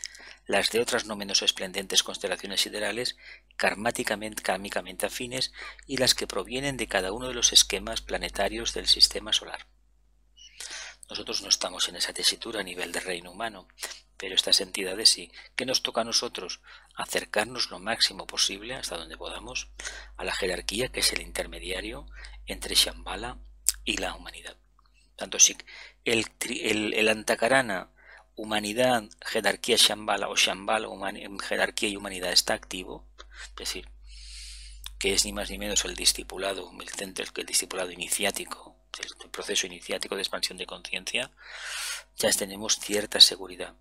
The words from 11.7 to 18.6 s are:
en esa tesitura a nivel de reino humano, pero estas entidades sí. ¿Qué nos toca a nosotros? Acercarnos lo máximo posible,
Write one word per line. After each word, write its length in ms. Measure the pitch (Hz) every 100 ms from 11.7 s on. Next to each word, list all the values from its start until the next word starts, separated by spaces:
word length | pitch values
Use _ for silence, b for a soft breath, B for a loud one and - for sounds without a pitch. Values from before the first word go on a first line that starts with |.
| 92 -
en 60 | 87
esa 180 | -
tesitura 460 | 90 90 98 113 110
a 40 |
nivel 280 | 92 90 87
de 80 | 87
reino 300 | 92 87 87
humano, 380 | 90 113 98 - - B B B -
pero 180 | 95
estas 260 | 92 98 90
entidades 480 | 92 104 92 98 110
sí. 200 | - 85 B B
¿Qué 120 | - 127
nos 160 | 123
toca 180 | - 120
a 40 |
nosotros? 560 | 113 110 120 - 95 - B B B
Acercarnos 760 | - - - - 104 110 127 -
lo 80 | 90
máximo 480 | 98 113 - 95 82
posible, 480 | 120 - 98